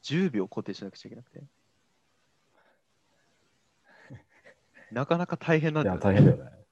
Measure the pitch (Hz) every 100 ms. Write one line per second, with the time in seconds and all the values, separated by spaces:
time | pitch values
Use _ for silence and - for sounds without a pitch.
0 | - 147 190 113 92 - 104 95 98 -
1 | - 113 117 - 139 _ _ _ _ _
2 | _ _ _ _ _ _ _ _ _ _
3 | _ _ _ _ _ _ _ _ _ _
4 | - 117 _ _ - _ _ _ - 113
5 | 139 170 175 - - 160 156 151 113 92
6 | 101 98 - - - - -